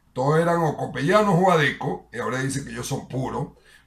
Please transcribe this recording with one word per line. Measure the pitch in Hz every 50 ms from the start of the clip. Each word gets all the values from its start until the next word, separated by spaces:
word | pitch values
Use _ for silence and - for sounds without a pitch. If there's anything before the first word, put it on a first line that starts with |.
| _ _ -
todos | 127 131 143 156 165
eran | 170 170 170 170
o | 165 147 -
copellanos | - - 117 - 123 135 165 208 214 214 202 175
o | 170 190 190
adecos, | 175 156 143 127 - - 127 - - - - _ -
y | 117
ahora | 113 110 127 131
dice | 135 139 135 139 -
que | 120
ellos | 113 120 120
son | - 139 - -
puros. | - 120 131 127 113 107 117 156 - - _ _ - - - _